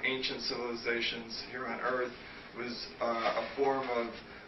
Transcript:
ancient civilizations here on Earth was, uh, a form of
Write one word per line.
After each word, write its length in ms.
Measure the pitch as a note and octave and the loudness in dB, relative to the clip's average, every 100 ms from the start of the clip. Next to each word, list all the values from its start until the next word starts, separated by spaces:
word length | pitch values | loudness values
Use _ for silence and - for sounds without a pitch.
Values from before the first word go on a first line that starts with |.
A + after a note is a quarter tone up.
ancient 360 | C3 C3 C3 B2+ | 0 2 0 0
civilizations 1000 | - B2 A#2+ A#2 A#2 A#2 A#2 A#2+ A2+ - - | -2 0 0 0 2 2 2 0 -4 -6 -6
here 160 | B2+ A#2+ | -4 -4
on 140 | A#2 | 0
Earth 320 | B2 B2+ B2 A#2 - - - A#2 | 2 2 0 -4 -12 -12 -10 -6
was, 300 | A#2+ A#2 - - | -4 -4 -6 0
uh, 20 | A#2+ A#2 A#2+ A#2 | 2 4 2 2
a 40 | - C3+ | 0 4
form 300 | C3+ C3+ B2 | 4 4 4
of 160 | A#2+ A2+ - - - | 2 0 -4 -12 -14